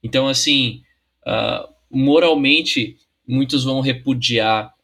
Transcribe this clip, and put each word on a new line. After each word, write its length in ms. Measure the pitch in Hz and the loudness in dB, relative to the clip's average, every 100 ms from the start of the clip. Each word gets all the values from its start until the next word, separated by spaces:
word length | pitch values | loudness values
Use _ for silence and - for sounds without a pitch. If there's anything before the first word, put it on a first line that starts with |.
Então, 260 | 117 131 135 | -2 0 0
assim, 540 | 131 - 139 123 - _ _ _ _ | 0 2 0 0 -6 _ _ _ _
ah, 420 | - 110 110 123 - _ _ | -6 -4 -2 -4 -10 _ _
moralmente, 1080 | 131 135 156 170 151 139 151 160 - 107 - _ _ - | -2 4 4 4 2 2 2 0 -4 -4 -10 _ _ -4
muitos 380 | 131 135 143 | -2 0 -2
vão 160 | 131 135 | -2 -2
repudiar 960 | 135 123 - 127 120 117 110 110 107 _ | -2 -2 -2 -2 0 0 2 0 -4 _